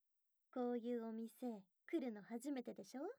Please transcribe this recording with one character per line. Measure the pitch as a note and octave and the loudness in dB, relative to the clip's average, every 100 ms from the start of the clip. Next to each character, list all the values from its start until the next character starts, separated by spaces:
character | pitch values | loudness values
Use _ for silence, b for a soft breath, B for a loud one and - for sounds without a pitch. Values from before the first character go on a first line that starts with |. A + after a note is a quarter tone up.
| _ _ _ _ _ | _ _ _ _ _
こ | B3+ B3 | 0 4
う | B3 | 4
い | A3+ A#3+ | 2 2
う | A3+ | 0
お | |
店 | A3 A3+ - B3 G#3+ - _ - | -2 -4 -4 -4 -4 -8 _ 0
来 | E4+ | 2
る | C4 | 2
の | G#3 | -2
初 | F#3+ A#3 C#4 | -4 -4 0
め | C4+ | 0
て | A#3+ | -2
で | G3+ | -6
し | G3 B3+ | -8 -4
ょ？ | E4 | -4